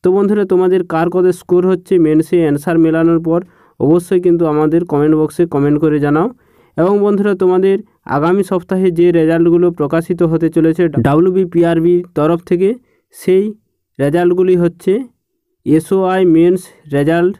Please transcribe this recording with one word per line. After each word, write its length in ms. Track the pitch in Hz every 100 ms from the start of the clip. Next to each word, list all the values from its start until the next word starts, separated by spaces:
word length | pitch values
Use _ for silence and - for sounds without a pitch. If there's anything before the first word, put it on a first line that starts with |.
তো 40 | 185 190
বন্ধুরা, 280 | 202 208 190
তোমাদের 280 | 185 185 185 180
কার 140 | 160 170 180
কত 100 | 185 175
score 240 | - 180 185
হচ্ছে 220 | 180 - 185 156
মেন্সে 320 | 156 160 180
answer 340 | 160 143 160 165
মেলানোর 360 | 160 160 165 170 165
পর 120 | 170 185 _ _ _
অবশ্যই 420 | 139 170 175 185 180
কিন্তু 180 | 170 165
আমাদের 280 | 151 156 165 170
comment 240 | 143 151 156
বক্সে 240 | 156 - 175
comment 240 | 143 143 147
করে 140 | 160 147 143
জানাও। 220 | 147 208 - _ _ _ -
এবং 120 | 175 208 202
বন্ধুরা, 280 | 202 208 185
তোমাদের 340 | 185 185 190 196 - _ - 143
আগামী 280 | 160 190 185
সপ্তাহে 360 | 185 175 190 190 170
যে 80 | 175 170
রেজাল্টগুলো 480 | 156 165 170 170 175 170
প্রকাশিত 420 | 143 165 165 175 170
হতে 160 | 160 160 165
চলেছে 280 | 160 165 170 147 120
ডাব্লিউবি 380 | 147 180 185 185
পিআরবি 420 | 170 170 165 165 175 175 -
তরফ 240 | 151 170 -
থেকে, 180 | 175 190 247 _ _ _ -
সেই 220 | - 185 208 208 _ _ _ -
রেজাল্টগুলি 560 | 139 165 175 180 185 180
হচ্ছে 300 | 170 175 - 202 247 _ _ _ _ _ -
এসওআই 560 | 156 156 190 185 185 180 160
mains 260 | 175 185 - _ 151 143
result 380 | 143 165 175 202